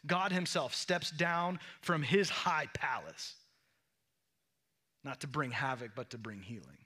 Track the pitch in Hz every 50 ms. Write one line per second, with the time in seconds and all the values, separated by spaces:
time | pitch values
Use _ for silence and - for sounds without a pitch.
0 | - 147 175 180 190 202 185 180 175 - - 175 139 120 - - - - 180 175
1 | - - 160 147 175 170 170 170 175 180 185 175 - - - - - - 170 156
2 | 147 117 156 202 196 - - - - 180 165 156 147 - - - - 139 127 107
3 | 78 80 - - - - - - _ _ _ _ _ _ _ _ _ _ _ _
4 | _ _ _ _ _ _ _ _ _ _ _ _ _ _ _ _ _ _ _ _
5 | - 139 131 - - 143 127 151 143 127 117 113 139 135 131 117 123 113 101 131
6 | 120 - - 117 107 113 104 98 98 101 120 104 73 64 71 - -